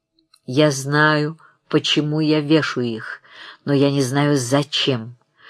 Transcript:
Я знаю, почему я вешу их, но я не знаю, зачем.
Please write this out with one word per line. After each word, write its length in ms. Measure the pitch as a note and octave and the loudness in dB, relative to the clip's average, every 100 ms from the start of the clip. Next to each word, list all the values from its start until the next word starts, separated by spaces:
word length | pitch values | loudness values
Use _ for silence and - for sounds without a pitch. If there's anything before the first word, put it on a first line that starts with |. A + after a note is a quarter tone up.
| _ _ _ _ - | _ _ _ _ -6
Я 240 | B2+ D3+ | 2 2
знаю, 680 | C3+ C3+ D3 D3+ D3+ D3+ D#3+ _ _ - | 2 -2 2 2 2 -2 -8 _ _ -2
почему 480 | D#3 - D#3 D3+ D3+ | -2 0 -2 0 0
я 220 | D#3 D3+ | 0 0
вешу 400 | C#3+ D#3+ C#3 C3 | 2 2 2 -4
их, 400 | A#2+ A2+ - - _ - - - | -4 -6 -10 -16 _ -20 -20 -12
но 80 | - | -2
я 180 | C#3+ C#3 | 2 2
не 120 | C#3 | 2
знаю, 340 | B2+ C#3 D3 C#3+ | 0 0 2 0
зачем. 800 | A#2+ C#3 D3 - - A#2+ A2+ B2 _ _ - | 2 0 0 -2 -2 -2 -6 -16 _ _ -20